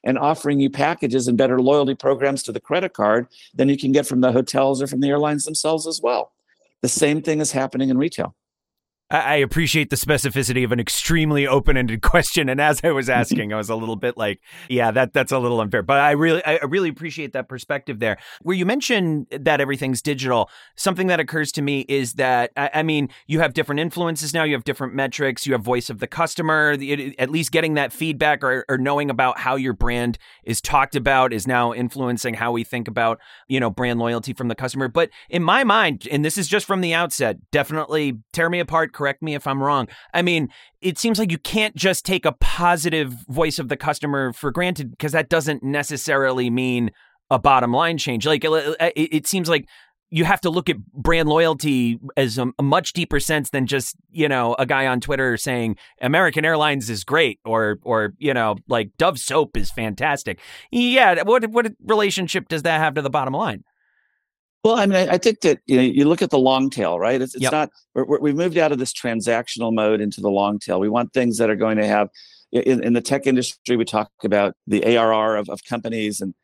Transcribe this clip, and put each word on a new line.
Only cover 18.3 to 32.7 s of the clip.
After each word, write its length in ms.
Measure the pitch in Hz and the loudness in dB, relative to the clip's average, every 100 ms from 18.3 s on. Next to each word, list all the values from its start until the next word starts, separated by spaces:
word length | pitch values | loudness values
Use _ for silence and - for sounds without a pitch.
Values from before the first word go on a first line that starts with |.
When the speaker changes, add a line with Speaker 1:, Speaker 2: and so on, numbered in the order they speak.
| - | -12
Speaker 2:
Where 120 | 151 | -4
you 120 | 190 175 | 0 2
mentioned 640 | 262 - 226 175 151 - | 0 0 0 2 -2 -4
that 320 | 131 143 143 | -4 0 2
everything's 400 | 139 135 135 127 | 0 -2 -2 -2
digital, 480 | - 143 131 120 101 - - - | -2 -4 0 0 0 -6 -20 -4
something 300 | 196 180 185 | -2 0 0
that 140 | 175 | 0
occurs 320 | 151 160 147 | 0 -4 -4
to 100 | - | -4
me 240 | 143 139 - | -2 -2 -2
is 260 | 139 123 | -2 -2
that, 360 | 170 131 123 120 | -2 0 2 0
I, 140 | - 143 | -2 -4
I 80 | 156 | -2
mean, 260 | 160 151 139 - - | 0 0 -2 -6 -4
you 140 | 151 | 0
have 140 | 160 | 0
different 260 | 127 147 143 | 0 -2 -2
influences 540 | 165 175 170 160 151 | -4 -4 -4 -4 -4
now, 100 | 160 | -2
you 80 | 156 | 0
have 120 | 139 | 0
different 300 | 117 131 131 | -2 -6 -6
metrics, 520 | 139 135 - 139 120 143 | -4 -4 -2 -4 -2 -2
you 80 | |
have 80 | 127 | -2
voice 260 | 107 123 - | 0 -2 -2
of 120 | 110 | -8
the 60 | 123 | -8
customer, 720 | - 165 - 160 156 151 147 | -4 -4 -2 0 2 2 0
the, 160 | 139 | -2
it, 220 | 143 135 135 | -4 -4 -4
at 120 | 131 | -2
least 200 | 160 156 | -2 0
getting 240 | 160 165 | 0 0
that 200 | 151 135 | 0 -2
feedback 500 | - 160 139 151 147 | -4 -4 0 0 0
or, 220 | 135 127 - | 0 -2 -2
or 80 | 131 | -2
knowing 320 | 131 143 147 | 0 0 -2
about 300 | 120 127 - | 0 0 0
how 180 | 127 135 | -2 -2
your 160 | 131 | -2
brand 460 | 117 - 120 120 113 - - | 0 0 0 -2 -4 -8 -18
is 160 | - 113 | -6 -6
talked 340 | - 147 135 | 0 0 0
about 380 | 139 123 135 131 | 0 2 4 2
is 140 | 113 110 | 0 -2
now 260 | 123 120 | 0 0
influencing 600 | 117 123 139 127 120 123 | -2 -6 -4 -4 -4 -4
how 180 | 113 117 | -4 -2
we 100 | 117 | -2
think 260 | 113 | -4